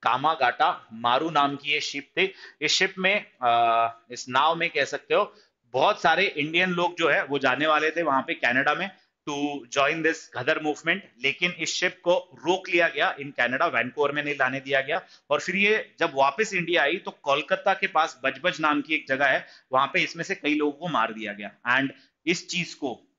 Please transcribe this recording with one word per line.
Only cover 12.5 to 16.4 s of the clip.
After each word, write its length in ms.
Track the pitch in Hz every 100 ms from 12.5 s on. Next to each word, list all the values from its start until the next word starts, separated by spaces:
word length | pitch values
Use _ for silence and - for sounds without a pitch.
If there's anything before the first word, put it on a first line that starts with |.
| 185 190
लिया 200 | 175 170
गया 280 | 143 175 -
in 100 | 143
Canada, 360 | 131 120 131
Vancouver 500 | 165 127 120 139 143
में 120 | 147
नहीं 100 | 147
लाने 260 | 143 131 135
दिया 200 | 135 139
गया। 220 | 131 170 - - _
और 100 | 147
फिर 160 | - 185
ये 380 | 202 214 - _
जब 140 | 160
वापस 400 | 139 135 139